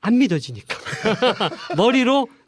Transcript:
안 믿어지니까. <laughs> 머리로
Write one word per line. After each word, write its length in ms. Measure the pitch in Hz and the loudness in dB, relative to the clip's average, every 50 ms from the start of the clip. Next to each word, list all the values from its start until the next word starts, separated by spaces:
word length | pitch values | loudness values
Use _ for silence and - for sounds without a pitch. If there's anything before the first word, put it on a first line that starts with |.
안 160 | - 196 226 247 | 0 2 2 2
믿어지니까. 600 | 277 226 175 156 127 - 123 104 - _ - - | 2 2 0 -2 -4 -6 -14 -14 -12 _ -12 -12
<laughs> 1000 | - - - - - 220 220 - - 254 - - 214 185 - 330 - - 359 160 | -10 -12 -12 -4 -2 -2 -2 2 2 0 0 0 -2 -4 -4 -8 -10 -8 -2 2
머리로 500 | 190 233 262 269 254 233 269 277 269 - - _ _ | 2 4 4 4 4 4 2 2 0 -2 -8 _ _